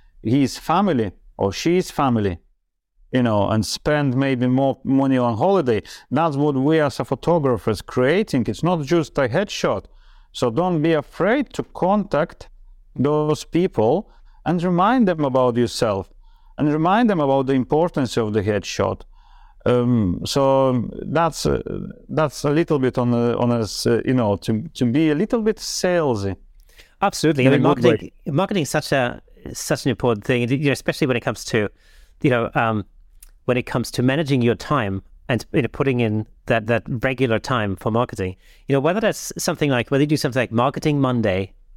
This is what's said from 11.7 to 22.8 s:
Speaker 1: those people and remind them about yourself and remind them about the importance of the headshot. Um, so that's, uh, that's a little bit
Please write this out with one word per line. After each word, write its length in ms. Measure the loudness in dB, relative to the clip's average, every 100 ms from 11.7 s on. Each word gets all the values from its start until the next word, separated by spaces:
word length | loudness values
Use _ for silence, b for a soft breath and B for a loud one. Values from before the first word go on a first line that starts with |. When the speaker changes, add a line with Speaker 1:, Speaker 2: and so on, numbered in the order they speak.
| -4 0 0 0 -2 -2 -8 -20 -20 -20 -20 -12 -2
Speaker 1:
those 480 | 0 0 0 -2
people 640 | -2 0 0 2 2 0 -4 b b b -4
and 160 | -2
remind 440 | 0 2 2 4 2
them 180 | 2
about 320 | 0 2 2 2
yourself 560 | 0 0 -2 -2 -6 -14 -20 -20 -14 -2
and 140 | 0
remind 360 | 2 2 4 2
them 120 | 2
about 260 | 2 2 2
the 60 |
importance 640 | 0 2 0 0 -2 -2 -2
of 160 | 0
the 100 | 0
headshot. 600 | 0 -2 -4 -2 -2 -2 -12 b b b b b 0
Um, 540 | 2 2 2 2 -2
so 680 | -2 0 2 4 2 0 -4 -8 -4
that's, 400 | 0 0 0 -2
uh, 160 | -2 -4 -8 -10 -14 -6
that's 360 | -2 -2 -2
a 60 | 0
little 280 | 0 2
bit 200 | 2